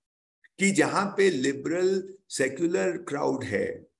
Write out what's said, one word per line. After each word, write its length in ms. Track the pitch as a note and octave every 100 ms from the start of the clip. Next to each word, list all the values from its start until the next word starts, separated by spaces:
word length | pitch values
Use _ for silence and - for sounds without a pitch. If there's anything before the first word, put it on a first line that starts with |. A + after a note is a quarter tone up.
| _ _ _ _ _ -
कि 120 | G3
जहाँ 440 | D#3 C#3 E3 G3 G3
पे 140 | G3
liberal 840 | C#3+ C3 C#3 C#3+ F3 F#3 F#3+ - - -
secular 680 | - C3 C3+ E3+ F#3 F#3 E3+
crowd 480 | - C#3+ C#3 C3
है 420 | G#2+ G2+ - - -